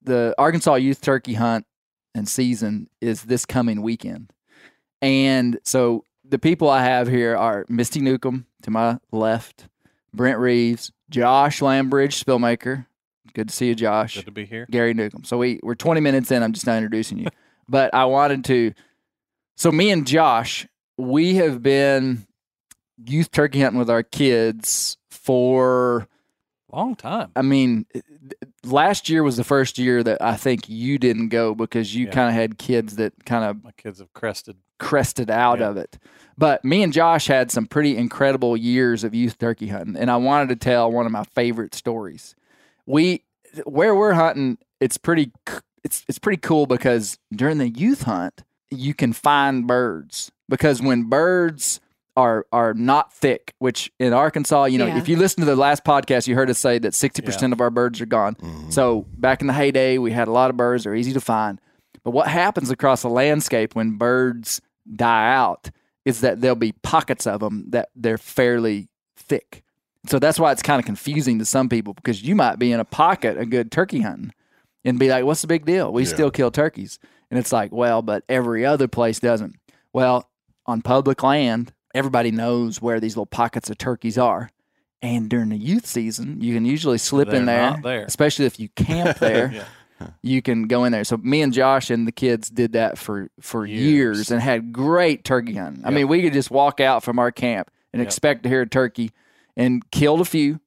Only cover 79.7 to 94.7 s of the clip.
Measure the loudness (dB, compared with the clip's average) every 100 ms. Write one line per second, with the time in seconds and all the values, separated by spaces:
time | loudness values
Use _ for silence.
79.7 | _ _ 0 2 2 -2 _ _ _ -8
80.7 | -6 2 2 4 2 2 2 2 -2 -4
81.7 | _ _ -4 0 0 0 0 0 0 -2
82.7 | -4 -2 -2 -2 -6 -8 -2 -2 -2 -8
83.7 | -8 -6 -4 -4 0 0 0 -6 _ _
84.7 | _ _ _ -4 -4 -2 -2 -2 -4 -2
85.7 | -4 -4 -6 -6 -8 -10 -6 -4 -2 0
86.7 | -2 0 -2 0 0 2 0 2 2 0
87.7 | -2 -6 -6 -6 0 0 2 -2 -2 -14
88.7 | -4 -2 0 0 0 2 2 0 -4 -14
89.7 | -20 _ _ -18 -12 -2 -2 0 -2 0
90.7 | 0 2 0 -2 -4 0 0 2 2 4
91.7 | 2 0 -2 -2 -2 0 0 -4 -2 0
92.7 | 0 -2 -4 -8 -8 -8 _ -10 -8 -6
93.7 | -2 2 2 2 0 -2 -2 0 -2 -4